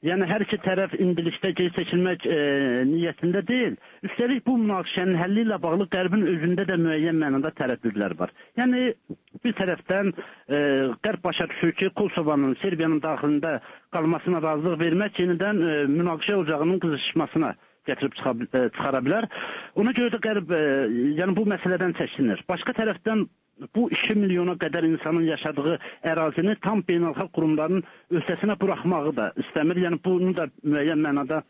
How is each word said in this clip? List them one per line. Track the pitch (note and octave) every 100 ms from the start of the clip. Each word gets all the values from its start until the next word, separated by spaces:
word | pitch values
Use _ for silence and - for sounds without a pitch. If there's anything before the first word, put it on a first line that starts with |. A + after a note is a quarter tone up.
Yəni | D3+ F#3
hər | F3 G#3+
iki | G3+ G#3
tərəf | - F#3 F#3+ -
indilikdə | F3+ E3 E3+ - F#3+
geri | F3+ F3+ F3
çəkilmək, | F3 F3 F#3 F3
e, | - D#3+ D3 C#3 C#3 B2 C3
niyyətində | D#3+ E3+ - E3+ F#3
deyil. | F3 B3+ A3+ A2 - - G3
Üstəlik | - A#3+ C4 -
bu | B3
münaqişənin | G#3+ F#3+ E3 - F#3 F3
həlli | F3+ G#3
ilə | A3+ G3
bağlı | E3+ E3+ G3
Qərbin | F#3+ F#3 G3+
özündə | F3 E3+ D#3+ F3+ F#3+
də | F3+
müəyyən | E3 D#3 E3 E3
mənada | D3+ C3+ D3 -
tərəddüdlər | C3 A#2+ A#2 G#2 G2+ E2
var. | G#2+ - - -
Yəni | B3+ B3 B3+ - _ - _ -
bir | A#3+ G#3+
tərəfdən, | F#3+ E3+ - F#3+ G3 E3+ - - -
e, | C#3+ C#3+ C3+ C3+ A#2
Qərb | G#3 - F#3
başa | D#3+ E3+
düşür | - E3+ -
ki, | F#3+ -
Kosovanın | G3+ - D3+ D3 C#3 B2
Serbiyanın | G3 E3 D#3+ D#3
daxilində | D#3 D3+ D3 D3 D#3+ C3+ - - _
qalmasına | F3 D#3+ E3+ F3+ F3
razılıq | D#3 D3+ E3 D#3+
vermək | E3+ E3 G#3 -
yenidən, | F3+ F3 G3 G#3
e, | E3 D3+ C#3+
münaqişə | D3 F3 D#3+ - G3+ D#3
ocağının | D3+ D#3 F#3
qızışmasına | E3+ C#3+ - - D3+ E3 C#3+ - _ _ -
gətirib | B2+ C#3 -
çıxa-, | C#3 A#2 A#2
e, | C3 B2 -
çıxara | C#3 C3+
bilər. | B2+ G3 A3 - - - - -
Ona | G#3+
görə | A#3 A#3+ A3
də |
Qərb, | A3 G#3 D#3
e, | E3 D3+ C3+ B2 A#2+ C3+ D3+
yəni | F#3 F#3
bu | G#3
məsələdən | F#3 F#3 F3+ F#3 -
çəkinir. | D3 - C3 F#2+ -
Başqa | F3 -
tərəfdən | B3 A3 G3 - A3 F#3 _ _ _ B2 G#3
bu | A#3+
iki | - - G#3+
milyona | G3 F3 F3 F3+
qədər | E3 D#3+ E3
insanın | D#3+ D#3 E3 E3
yaşadığı | D3+ D#3 D3+ C#3+ E3+ - - E3
ərazini | E3 D#3+ C#3+ F3+ G#3+
tam | F3+ G#3+ F3+
beynəlxalq | F3 E3+ C#3+ F#3+ -
qurumların | D#3+ D#3 D#3 F#3+ E3+ - _
öhdəsinə | E3+ C#3+ E3+ G3+ G3+
buraxmağı | G3 F3 C3+ F3 D3 C3
da | G#2+ -
istəmir. | - - D#3 F3+
Yəni | F3+ E3+
bunu | F#3 F3+ F#3
da | F3+ D3+ -
müəyyən | D3+ D3 D3 D#3
mənada | D3+ C#3+ C3+ D#3